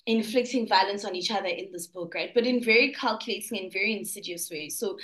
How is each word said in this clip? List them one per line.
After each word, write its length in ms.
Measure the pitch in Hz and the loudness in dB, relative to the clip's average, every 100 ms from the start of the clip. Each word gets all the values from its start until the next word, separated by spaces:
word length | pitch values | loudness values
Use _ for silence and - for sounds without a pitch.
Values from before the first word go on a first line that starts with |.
| - | 0
inflicting 640 | 226 220 247 240 262 220 | 2 2 2 2 0 4
violence 380 | 190 196 202 208 | 4 4 0 -4
on 100 | 180 | -4
each 160 | 180 | -2
other 160 | 208 185 | -2 -2
in 240 | 175 - | -4 -8
this 160 | 175 - | -10 -12
book, 260 | 185 175 | -10 -6
right? 180 | 175 175 | -6 -2
But 120 | 240 247 | 2 2
in 180 | 247 | 4
very 300 | 220 226 277 | 6 6 6
calculating 640 | - 254 220 240 208 - 208 | 2 -2 -2 -4 -6 -4 -8
and 140 | 185 | -6
very 240 | 190 208 208 | -2 0 -2
insidious 520 | - 202 175 170 - | -6 -8 -8 -8 -8
ways. 260 | 156 147 - | -8 -8 -6
So 200 | - - | -4 -6